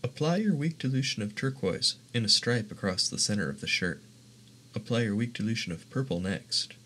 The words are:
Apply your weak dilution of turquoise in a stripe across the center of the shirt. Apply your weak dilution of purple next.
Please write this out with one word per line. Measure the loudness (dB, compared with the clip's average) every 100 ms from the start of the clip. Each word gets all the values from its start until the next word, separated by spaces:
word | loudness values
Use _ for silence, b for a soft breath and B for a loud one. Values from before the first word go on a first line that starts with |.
| -6
Apply | 0 2 2
your | 2 2
weak | 0 -2
dilution | 0 0 0 -2
of | -4 -2
turquoise | -4 0 -2 0 -2 -2 -4
in | -2
a | 4
stripe | 4 4 2 0
across | -2 -2 0 0
the | 0
center | 0 2 0
of | -2
the | -2
shirt. | 0 0 -2 -10 -20 -20 -20 -20 -20 -10
Apply | -10 -2 0
your | 2 2
weak | 0
dilution | -2 -2 -2 -4
of | -8 -6
purple | -4 -2 -2
next. | 0 -4 -2 -4 -4 -12